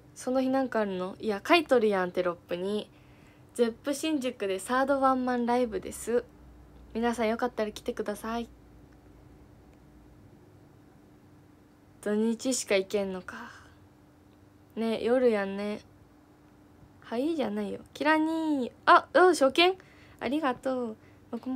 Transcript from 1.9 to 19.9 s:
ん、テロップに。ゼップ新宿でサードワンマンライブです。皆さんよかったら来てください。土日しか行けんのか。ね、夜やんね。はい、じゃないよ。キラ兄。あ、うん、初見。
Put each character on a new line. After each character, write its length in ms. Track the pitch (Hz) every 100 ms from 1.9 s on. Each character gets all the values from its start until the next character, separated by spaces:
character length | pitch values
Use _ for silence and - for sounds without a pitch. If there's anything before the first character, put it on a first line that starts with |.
| 196 180
ん、 80 |
テ 100 | 180
ロ 80 | 180
ッ 40 | 170
プ 200 | - 175
に。 340 | 190 214 - - - - - - -
ゼ 140 | - 240
ッ 40 |
プ 220 | 233 -
新 280 | 285 320 302
宿 260 | 247 240 196
で 120 | 190
サ 220 | - 247
ー 40 | 269
ド 140 | 277
ワ 140 | 262
ン 100 | 262
マ 140 | 254 247
ン 80 | 240
ラ 140 | 247
イ 60 | 240
ブ 140 | 190
で 140 | -
す。 320 | - - 240 - - - - - - -
皆 220 | 226 233 233
さ 80 |
ん 60 | 220
よ 80 | 233
か 80 | 247
っ 60 |
た 120 | -
ら 80 | 214
来 80 | -
て 140 | -
く 100 | 233
だ 140 | 208 202
さ 200 | 220 233
い。 120 | 233 - - - - - - - - - - - - - - - - - - - - - - - - - - - - - - - - - - -
土 120 | 202
日 400 | 208 226 226 262
し 120 | 247 -
か 100 | 196
行 100 | 190
け 200 | 208 196
ん 80 |
の 80 | 185
か。 320 | - 220 240 - - - - - - - - - - - - -
ね、 260 | 226 220
夜 280 | 226 254 247
や 160 | 214 196
ん 100 | 196
ね。 240 | 208 208 - - - - - - - - - - - -
は 160 | - 233
い、 220 | 294 320
じ 80 | 226
ゃ 40 |
な 120 | 208
い 100 | 196
よ。 80 | 196 -
キ 100 | -
ラ 140 | 277 311
兄。 560 | 311 320 320 285 240 - -
あ、 220 | 339 -
う 100 | 294
ん、 40 | 370
初 200 | 311 269
見。 240 | 269 349 381 -